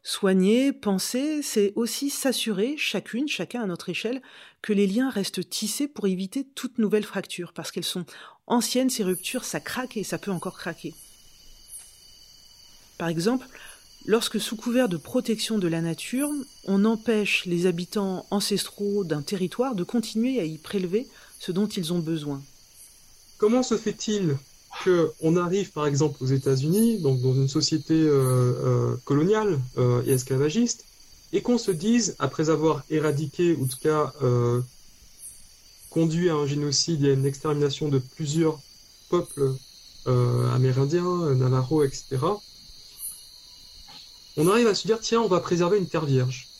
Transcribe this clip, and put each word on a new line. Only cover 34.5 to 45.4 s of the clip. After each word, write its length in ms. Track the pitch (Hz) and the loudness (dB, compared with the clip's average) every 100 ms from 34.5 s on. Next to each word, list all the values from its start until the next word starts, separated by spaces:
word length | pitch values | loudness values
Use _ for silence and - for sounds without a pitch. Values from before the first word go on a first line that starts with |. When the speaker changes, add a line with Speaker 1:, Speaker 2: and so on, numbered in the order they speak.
| 123 123 - - - - - - - - - - - - | 0 -2 -12 -20 -20 -20 -20 -20 -20 -20 -20 -20 -20 -6
Speaker 2:
conduit 400 | 165 165 165 180 | 0 0 2 2
à 60 | 151 | 2
un 100 | 143 | 0
génocide 580 | 147 147 143 - 160 139 | -2 -2 -2 -2 2 4
et 40 | |
à 40 | |
une 120 | 135 139 | 4 0
extermination 640 | 135 156 147 147 139 151 | -2 -2 0 0 0 0
de 80 | 135 | 0
plusieurs 600 | 127 - 151 156 160 151 - - - - - | -2 -8 -2 2 2 0 -14 -20 -20 -20 -2
peuples, 440 | 180 165 - 135 131 - - - - - | -2 -2 -2 -2 -2 -10 -20 -20 -10 0
euh, 480 | 123 123 120 123 | 2 2 2 2
amérindiens, 720 | 123 131 127 139 175 180 180 | 2 2 2 2 2 0 0
euh, 100 | 165 | 2
navajos, 500 | 131 127 131 127 156 | 2 4 2 2 2
et 60 | 139 | 2
cetera, 500 | - - 131 160 208 - - - - - - - - - - - - - - - - - - - - | 0 -6 -2 -2 -2 -8 -20 -20 -20 -20 -16 -16 -16 -20 -20 -20 -20 -20 -20 -20 -20 -20 -20 -10 0
on 120 | 160 | 4
arrive 200 | 220 233 | 4 4
à 80 | 190 | 2
se 100 | 175 | 0
dire, 140 | 226 | -2
tiens, 220 | - 233 | 0 0
on 60 | 220 | 4
va 120 | |
préserver 400 | 175 | 2